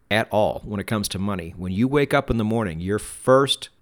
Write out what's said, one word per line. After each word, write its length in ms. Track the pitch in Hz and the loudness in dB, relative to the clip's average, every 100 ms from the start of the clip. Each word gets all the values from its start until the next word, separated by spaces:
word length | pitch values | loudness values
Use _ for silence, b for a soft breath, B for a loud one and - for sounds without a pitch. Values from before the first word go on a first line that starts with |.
| - | -2
at 160 | 101 - | -2 0
all 320 | 101 98 - | 2 0 -2
when 160 | - 101 | -6 -8
it 60 | 95 | -4
comes 220 | 110 101 | -4 -2
to 100 | 92 | -4
money, 380 | 101 98 82 90 | -4 -4 -8 -10
when 140 | 92 | -6
you 160 | 92 127 | 0 2
wake 260 | 143 143 | 2 2
up 160 | 143 - | 2 0
in 80 | 113 | 0
the 60 | |
morning, 360 | 107 113 107 80 | 0 0 -2 -4
your 200 | 90 104 | -2 -2
first 680 | - - - 131 139 - - _ | -4 -4 4 6 6 0 -6 _